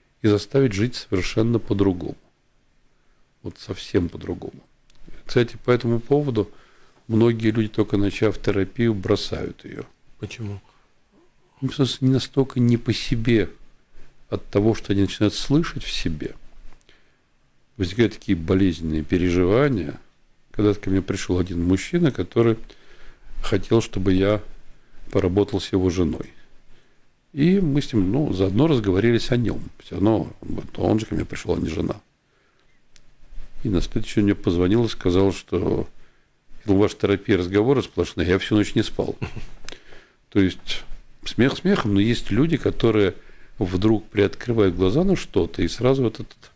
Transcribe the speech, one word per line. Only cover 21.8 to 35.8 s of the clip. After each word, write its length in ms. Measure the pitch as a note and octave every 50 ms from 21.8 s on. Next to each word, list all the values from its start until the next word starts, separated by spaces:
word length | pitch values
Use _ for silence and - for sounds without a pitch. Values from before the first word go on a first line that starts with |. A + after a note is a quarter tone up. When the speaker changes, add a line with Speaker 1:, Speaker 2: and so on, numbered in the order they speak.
| - - - F3 F3 C#3
Speaker 1:
который 460 | A#2 - F#2 - - B2 A#2 A#2 A2 - - - - - - - - - - - - - - - - -
хотел, 400 | - - A2 F#2 - - A#2 A#2
чтобы 320 | - - - G2+ G2 G2+ F#2
я 260 | F#2 F#2+ G2+ G#2+ G#2 - - - - - - - - - - - - - -
поработал 500 | - G2 F#2 F2+ F2+ G2+ G2+ - - F#2+
с 100 | - -
его 180 | - F#2+ F2+ F#2
женой. 420 | E2+ F#2 F2 D2+ - - - - - - - - - - - - - - - _ _ _ - _ _ _ _ _
И 280 | - C#3+ D3 F3 F#3 G3+
мы 220 | F#3 D3 C3+ D3
с 100 | C3+ -
ним, 180 | - A2 F#2 F2+
ну, 220 | G#2 C#3 D3+ -
заодно 340 | - F#2 G2 F#2+ F#2+ A2 D3
разговорились 640 | E3 D3+ A#2+ G2+ G2 F2 F#2+ G#2 A#2 A#2 A2 - -
о 60 | B2
нем. 240 | A#2+ A#2 F#2 D2 - - - - - -
Все 120 | - -
равно 360 | - G2 A2 A2 F#2+ D2+ - - -
он, 240 | - - - - - - -
он 220 | - F#2+ F#2+ G#2 A2
же 80 | A2
ко 80 | - G2
мне 120 | D#2+ D2+
пришел, 280 | - - - - - F2
а 60 | E2
не 80 | E2 E2
жена. 280 | D#2+ E2+ - - - G#2 _ _ _ _ _ _ _ _ _ _ _ _ _ _ _ _ _ _ - - - - - - - - - - - - - -
И 60 | - A2
на 140 | G2 E2
следующий 340 | - - - - - - -
день 80 | A2 G2+
мне 100 | G2+ G2+
позвонил 520 | - - G2 F2 F2 F2+ F2+ G#2 A#2+ -
и 20 | -
сказал, 440 | - - - F#2 F2 F#2+ G2 G2
что, 540 | F2+ - - - - F2+ F#2 F2+ F#2 -